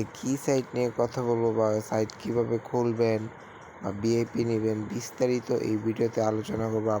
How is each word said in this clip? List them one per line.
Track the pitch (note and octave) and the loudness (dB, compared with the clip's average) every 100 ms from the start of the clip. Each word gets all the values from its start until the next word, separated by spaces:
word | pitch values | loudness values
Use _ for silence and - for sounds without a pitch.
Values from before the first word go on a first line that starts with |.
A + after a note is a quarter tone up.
| A2 - | 0 -4
কী | A#2+ C#3 | -4 -2
সাইট | - C3+ B2 B2 | 2 2 2 0
নিয়ে | B2 A#2 | -2 0
কথা | A#2+ C3 A#2+ | 0 0 0
বলবো | A#2 A#2 A2 | 2 2 4
বা | A2 G#2+ G#2+ | 2 2 0
সাইট | A2+ G#2+ - | 0 0 -4
কীভাবে | - A#2+ A#2 A#2 - | -2 0 0 -2 0
খুলবেন | B2 A#2+ A2+ A#2 A2 A2 - - - - - | 0 2 2 2 2 -2 -10 -18 -18 -18 -8
বা | - G2+ | -6 -2
ভিআইপি | A2 A#2 A#2 - A#2 | 2 2 2 -2 0
নেবেন, | A2+ A2 G#2+ G#2 | 2 0 0 -4
বিস্তারিত | G#2 - - B2+ B2 - B2+ - | -6 -8 0 2 2 0 -2 0
এই | G#2+ A2 | 0 0
ভিডিওতে | A2 A#2 A#2 A2 | 0 0 2 2
আলোচনা | G#2+ G#2 G#2+ A2 | 0 -2 -2 0
করবো | A2 A2 G#2+ | 0 2 0